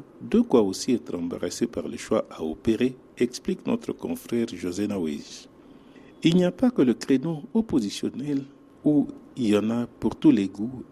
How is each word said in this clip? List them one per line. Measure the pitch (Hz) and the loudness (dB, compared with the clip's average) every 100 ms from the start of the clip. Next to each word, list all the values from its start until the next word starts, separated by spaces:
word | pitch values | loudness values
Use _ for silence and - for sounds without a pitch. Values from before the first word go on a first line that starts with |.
| - - | -8 -16
de | 120 220 | 0 2
quoi | 240 127 | 6 4
aussi | 98 95 - | 4 0 -2
être | 123 - 90 | -2 -2 -6
embarrassé | 87 - 90 - 113 | -6 -4 -6 -2 -4
par | - 78 | -4 -8
le | - | -10
choix | - 107 - | -2 -2 -2
à | - | -6
opérer, | 80 80 - 110 127 127 - - | -8 -2 0 2 0 -2 -16 -2
explique | 120 - - 185 - | -2 -2 -6 -6 -2
notre | 117 - | -2 -4
confrère | - - 123 - 117 117 | -8 -8 -8 -4 -2 -2
José | 92 90 90 104 | -4 -6 -4 -2
Nawezi. | 101 80 73 - - - - - - - - - - | -2 -4 -6 -10 -18 -20 -20 -20 -20 -20 -20 -20 0
Il | 160 180 | 4 4
n'y | 180 | 2
a | |
pas | - - | 2 0
que | - | 4
le | 127 | 2
créneau | 110 - 135 156 156 - | 2 2 0 0 -6 -2
oppositionnel | 226 220 151 101 - 110 101 147 139 135 - - - 156 | -2 0 0 -2 -4 -6 -6 -4 -4 -6 -18 -20 -2 2
où | 147 - - - - | 4 2 -6 -14 -2
il | 113 | 2
y | 104 | 4
en | 110 | 2
a | 117 120 | -2 -4
pour | - 110 - | -4 -4 4
tous | 160 | 6
les | 117 98 | 6 2
goûts | 98 113 127 - | -4 -8 -8 -14